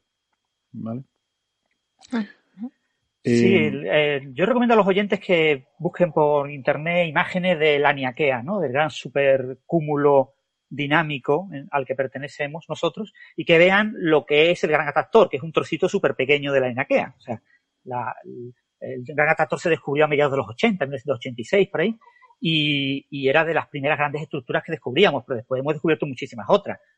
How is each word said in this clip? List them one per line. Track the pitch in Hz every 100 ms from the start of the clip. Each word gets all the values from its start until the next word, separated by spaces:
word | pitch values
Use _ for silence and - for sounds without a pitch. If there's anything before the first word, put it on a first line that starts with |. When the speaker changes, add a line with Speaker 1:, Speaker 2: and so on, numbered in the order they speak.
| _ _ _ _ _ _ _
Speaker 1:
¿vale? | 117 110 120 135 _ _ _ _ _ _ _ _ _ _
Speaker 2:
Ujú. | 233 202 - _ 190 247 - _ _ _ _
Speaker 3:
Sí, | 123 120 117 113
Speaker 1:
Eh, | -
Speaker 3:
el, | 139 165
eh, | 151 147 143 139
yo | 127 190
recomiendo | 247 240
a | 220
los | 196
oyentes | 190 208 202
que | - 175 156 135 - _
busquen | 175 - 175
por | 156 147 147 143
internet | 143 127 139 160 175 170
imágenes | 151 180 185 180 165
de | 156 143
la | 143
Niaquea, | 139 131 123 147 127
¿no? | 131 208
Del | 147
gran | 131 156
supercúmulo | - 139 143 139 135 127 131 _ 170 151 143 143 139 131 _ _ _ _
dinámico | 123 143 156 156 143 135 147 196
en, | 147 131
al | 143 131
que | 135
pertenecemos | 135 131 139 - 143 160 -
nosotros, | 151 170 - 208 _ - -
y | 160
que | 165
vean | 180 196 214 -
lo | 170 151 -
que | 147 165
es | 175
el | 175
gran | 151 147
atractor, | 151 143 226 185
que | 139
es |
un | 165
trocito | 156 135 160 180
súper | 202 143 -
pequeño | 127 143 143
de | 139
la | 127
Niaquea. | 120 135 269 101 -
O |
sea, | - 113 _ _ _ _ -
la, | 123 117 -
el, | - 131 123 - _ _
el | 120 131 127 147
gran | 151
atractor | 160 156 156
se | 175
descubrió | 156 - 143 151
a |
mediados | 143 147
de | 135
los | 123
ochenta, | 120 233 190 135
mil |
novecientos | 139 147 123
ochenta | 135 120
y | 110
seis, | 202 185
por | 151
ahí, | 190 226 _ _ _ _
y, | 180 160 147 143 139 139 -
y | 143 131
era | 147 160
de |
las | 151 -
primeras | 147 139 151
grandes | 147 151
estructuras | 156 147 - 156
que | -
descubríamos, | 160 131 131 196 139 -
pero | 120
después | - 127
hemos | 139
descubierto | 151 170 156 151
muchísimas | 127 139 117 98
otras, | 196 - 196 _